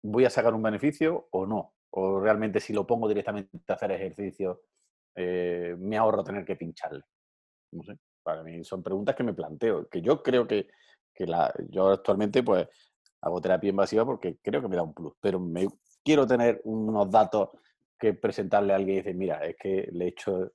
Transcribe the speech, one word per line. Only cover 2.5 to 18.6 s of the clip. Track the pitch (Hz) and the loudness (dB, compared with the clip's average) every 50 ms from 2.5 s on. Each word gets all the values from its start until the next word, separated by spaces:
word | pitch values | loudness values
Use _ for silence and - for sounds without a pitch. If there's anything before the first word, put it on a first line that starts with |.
| 95 104 | -2 -2
si | - - 107 | -2 0 -2
lo | 104 98 | -2 0
pongo | - 120 117 113 107 | 0 -2 0 0 0
directamente | 107 101 98 - 104 104 98 _ - 87 _ - | 0 0 -2 -4 -6 -6 -8 _ -16 -20 _ -6
a | 95 | -4
hacer | - - 101 | -4 -2 -4
ejercicio, | 95 87 98 92 - - 101 95 - _ 98 92 92 90 _ _ _ _ _ _ _ _ _ _ _ | -4 -4 -6 -8 -8 -8 -8 -8 -6 _ -4 -4 -4 -6 _ _ _ _ _ _ _ _ _ _ _
eh, | 92 90 90 90 90 90 90 87 87 87 87 87 87 | -6 -4 -2 -2 -2 -2 -2 -2 -4 -4 -6 -6 -6
me | 92 98 107 107 | -6 -4 0 2
ahorro | 113 110 107 101 98 | 4 4 4 2 -2
tener | - 95 101 90 | -4 -6 -8 -6
que | - 98 - | -6 -8 -8
pincharle? | 85 82 82 - - 76 76 69 - _ _ _ _ _ _ _ _ _ _ _ _ _ | -8 -12 -10 -10 -10 -10 -10 -12 -16 _ _ _ _ _ _ _ _ _ _ _ _ _
No | - 85 - | -18 -16 -16
sé, | 87 107 - _ _ _ _ | -16 -20 -20 _ _ _ _
para | _ 82 82 80 80 | _ -6 -6 -6 -8
mí | 80 82 85 85 | -14 -14 -14 -12
son | - - 92 87 | -10 -10 -10 -6
preguntas | - 95 98 104 101 135 | -4 -4 -2 -2 -2 -2
que | - 127 | -2 -2
me | 117 95 | -4 -2
planteo, | - 80 80 78 73 - 117 104 78 - - | -4 -8 -8 -6 -2 0 0 0 0 -2 -6
que | - 90 | -8 -4
yo | 82 107 151 147 | 2 2 2 2
creo | - - 127 127 117 101 | 2 2 2 2 2 2
que, | 110 104 95 _ _ _ _ _ _ _ _ _ _ | 0 -2 -2 _ _ _ _ _ _ _ _ _ _
que | _ 92 | _ -4
la, | 85 85 85 76 64 - - - - | -2 0 0 0 0 0 -6 -10 -6
yo | - 92 95 95 | -2 2 4 4
actualmente, | 98 95 - - 101 95 107 104 - 131 123 | 4 4 2 0 0 2 0 2 2 0 2
pues, | 113 101 90 85 - _ _ _ _ _ _ _ _ _ _ | 4 2 2 2 -2 _ _ _ _ _ _ _ _ _ _
hago | - - 85 90 | -6 -4 -4 -2
terapia | 78 92 92 92 - 101 | 0 2 0 2 2 0
invasiva | 98 98 98 - - 107 117 | 2 2 2 2 4 2 2
porque | 127 131 107 - 92 82 _ _ | 2 -2 -4 -4 -8 -8 _ _
creo | - 107 147 | -2 -2 -2
que | 127 107 | -2 0
me | 92 | -2
da | 87 85 | -2 -2
un | 80 73 | -2 -6
plus, | - 85 73 - _ | -12 -12 -12 -14 _
pero | - 101 92 92 | -2 -2 0 0
me, | 90 87 82 85 95 98 - _ _ _ _ _ _ | -2 -4 -2 -2 -2 -2 -4 _ _ _ _ _ _
quiero | - 151 147 135 113 | 4 6 6 6 6
tener | 127 120 120 120 110 - - | 4 4 6 4 4 2 -2
unos | 113 110 110 110 107 110 104 101 95 | -6 -4 -2 -2 -2 2 2 2 6
datos | 95 113 107 92 - 107 98 - - - _ _ _ _ _ _ _ _ | 6 6 6 6 4 0 0 0 -4 -20 _ _ _ _ _ _ _ _
que | - 110 98 | 0 0 0
presentarle | - - 107 98 - 101 92 98 104 | 0 -2 -4 -2 -2 -2 2 2 2